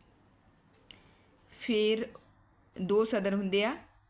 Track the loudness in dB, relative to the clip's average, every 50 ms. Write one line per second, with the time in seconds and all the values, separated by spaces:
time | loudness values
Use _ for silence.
0 | _ _ _ _ _ _ _ _ _ _ _ _ _ _ _ _ _ -20 -20 -20
1 | -20 -20 -20 _ _ _ _ _ _ _ -18 -8 -4 0 0 2 2 2 2 0
2 | -2 -6 -12 -16 -20 -20 _ _ _ _ _ _ _ _ -10 -6 -2 0 2 2
3 | 2 2 0 0 0 0 0 0 0 0 0 2 2 0 -2 -6 -12 -20 _ _
4 | _